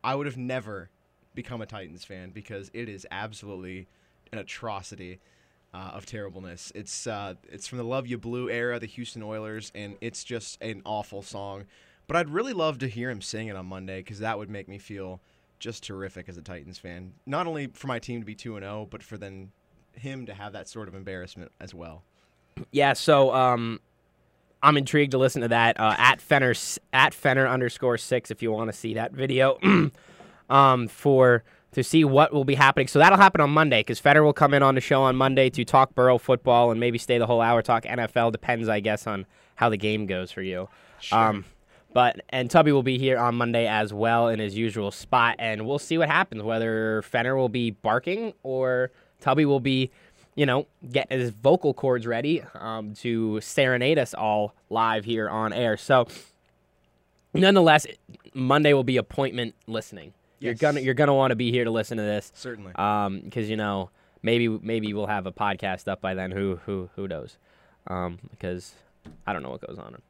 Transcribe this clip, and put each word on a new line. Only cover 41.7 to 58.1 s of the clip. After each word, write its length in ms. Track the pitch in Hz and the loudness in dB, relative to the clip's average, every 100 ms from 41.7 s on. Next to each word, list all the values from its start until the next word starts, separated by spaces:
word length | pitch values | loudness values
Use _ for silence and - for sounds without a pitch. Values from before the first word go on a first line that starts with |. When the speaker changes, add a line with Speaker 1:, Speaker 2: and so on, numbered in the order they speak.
| _ _ | _ _
Speaker 2:
but, 280 | 123 123 - - | 2 2 0 -6
and 220 | 131 123 | -6 4
Tubby 220 | 170 151 | 6 6
will 100 | 143 | 4
be 160 | 127 127 | 2 0
here 180 | 131 123 | 0 2
on 180 | 120 120 | 2 0
Monday 300 | 120 117 113 | 0 2 2
as 260 | 107 107 | 0 -2
well 360 | 104 113 117 117 | -2 2 2 2
in 100 | 110 | 0
his 180 | 107 101 | -4 -2
usual 340 | 113 104 101 | -4 -2 -6
spot, 460 | - - 127 117 - | -8 0 2 2 0
and 280 | 113 107 110 | -4 -4 -4
we'll 120 | 143 | -6
see 180 | - 165 | -2 0
what 120 | 156 | 2
happens, 340 | 156 185 110 | 2 0 -6
whether 580 | 107 113 113 110 110 110 | -4 -2 0 -2 -2 -2
Fenner 340 | - 120 120 135 | -2 -2 0 0
will 120 | 127 | 0
be 220 | 123 117 | -2 -4
barking 640 | 101 113 120 170 202 226 - | -4 -2 0 -2 -6 -6 -10
or 480 | 135 131 127 127 127 _ _ _ | -8 -4 0 0 -2 _ _ _
Tubby 260 | 139 135 147 | 0 2 4
will 140 | 139 | 2
be, 300 | 131 131 131 _ _ _ _ | 2 0 -2 _ _ _ _
you 100 | - | -2
know, 220 | 143 127 - _ 135 | 0 0 -4 _ -4
get 180 | 135 - | -4 -2
his 200 | 131 120 | -4 -4
vocal 420 | 104 127 185 147 | 2 4 4 2
cords 340 | 127 135 123 113 | 0 0 0 -2
ready, 360 | 117 143 165 - | -2 -2 -2 -4
um, 380 | - 110 110 107 104 | -14 -10 -10 -10 -8
to 440 | 123 113 110 107 | -4 -2 -2 -4
serenade 580 | - - 131 123 127 156 | -4 0 2 2 2 2
us 140 | 123 | 0
all 420 | - 107 107 104 _ _ | -4 -2 0 -2 _ _
live 380 | 110 113 110 104 | 0 2 0 -2
here 240 | 113 107 | -4 -2
on 240 | 107 110 | -4 -4
air. 240 | 110 117 107 | -2 -2 -2
So, 280 | - 135 117 - - _ _ _ _ _ _ _ _ _ _ | 4 4 4 -6 -20 _ _ _ _ _ _ _ _ _ _
nonetheless, 540 | - 190 196 165 151 - - _ | 2 6 8 8 6 2 -16 _